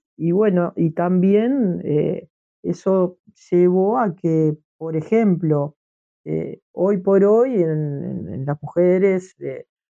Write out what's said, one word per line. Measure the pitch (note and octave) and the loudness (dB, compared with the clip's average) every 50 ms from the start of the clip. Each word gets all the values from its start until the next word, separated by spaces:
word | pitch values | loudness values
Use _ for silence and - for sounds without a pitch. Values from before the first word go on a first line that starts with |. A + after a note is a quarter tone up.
| _ _ _ | _ _ _
y | - D#3 E3+ | -4 -2 0
bueno, | E3+ G3 A3 G#3+ F#3 F3+ F3 E3 - | 0 2 2 2 2 2 0 -2 -2
y | - E3 D#3+ | -2 -2 -2
también, | D#3 - F3 F3+ F#3 F#3 F3+ F#3+ G3+ G#3 A3 B3 C#4 C#4 A#3 F#3 E3+ F3 - | 0 -2 -2 0 2 2 2 4 2 2 2 0 0 0 0 -2 -2 -4 -4
eh, | - D3 D3+ D#3 D3+ E3+ - - _ _ _ _ _ _ _ - | -2 -2 0 0 -2 -4 -6 -10 _ _ _ _ _ _ _ -6
eso | F3 F3 - - F#3+ F#3+ F#3+ F3+ F3 F3+ _ _ - _ _ _ _ | -6 -6 -4 -2 -2 0 0 0 -2 -4 _ _ -20 _ _ _ _
llevó | F#3 F3+ F3+ F3+ F3+ F#3 F#3+ G3 A3+ | 2 4 4 4 4 2 2 0 0
a | B3+ A#3+ G3+ D#3+ | 0 -2 -2 -4
que, | - - E3 D#3+ D#3+ D#3 D#3 D3+ D#3 _ _ _ | -4 -2 0 0 2 2 0 -2 -4 _ _ _
por | _ D#3+ E3 D#3+ | _ -12 -6 -6
ejemplo, | D#3+ D#3 - G#3+ A3+ A3+ G3+ F3+ D#3+ F3 D#3 D3+ D3 C#3+ D3 - _ _ _ _ _ _ _ _ _ _ | -6 -2 0 0 2 2 2 2 2 0 0 0 0 -2 -4 -8 _ _ _ _ _ _ _ _ _ _
eh, | D#3 D#3 D#3+ - - D#3 - _ _ _ | -8 -6 -6 -6 -8 -12 -16 _ _ _
hoy | - F3 G3 G#3 F#3 | -2 0 0 0 0
por | F3+ G3 G3 G3 G3 | 0 2 2 4 4
hoy | G3+ G#3+ A3+ B3 C4+ B3+ | 4 4 4 2 2 0
en, | G3+ E3+ D#3+ D#3 D#3 D3+ D3 C#3+ C#3 - | 0 0 0 0 -2 -4 -4 -6 -6 -8
en, | - - - - - - | -8 -8 -8 -10 -10 -8
en | B2+ C3+ | -8 -6
las | C#3+ D3 D3 | -6 -6 -6
mujeres, | - C#3 - E3+ F3+ F3+ F3+ F#3 G3 G3 F#3+ F#3 F#3 - _ _ | -8 -6 -2 0 2 2 2 2 2 2 0 -2 -4 -10 _ _
eh, | C#3+ C#3 C3 B2+ - _ _ _ _ _ | -12 -12 -12 -12 -16 _ _ _ _ _